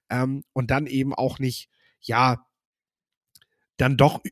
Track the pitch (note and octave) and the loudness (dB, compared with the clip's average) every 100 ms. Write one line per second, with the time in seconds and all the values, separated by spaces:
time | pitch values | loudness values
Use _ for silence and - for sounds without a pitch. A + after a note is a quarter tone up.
0 | - B2 C3 C#3 - C3 A#2 C3+ D3 C3+ | -6 -4 -2 -4 -6 -4 -2 -2 -2 -2
1 | C3+ - C3 - C3 - - _ _ _ | -2 -2 -4 -2 -4 -6 -14 _ _ _
2 | - A#2 B2+ A#2+ _ _ _ _ _ _ | -2 2 2 0 _ _ _ _ _ _
3 | _ _ _ _ _ _ _ - C3 C3 | _ _ _ _ _ _ _ -2 0 4
4 | C#3+ - - | 4 4 -8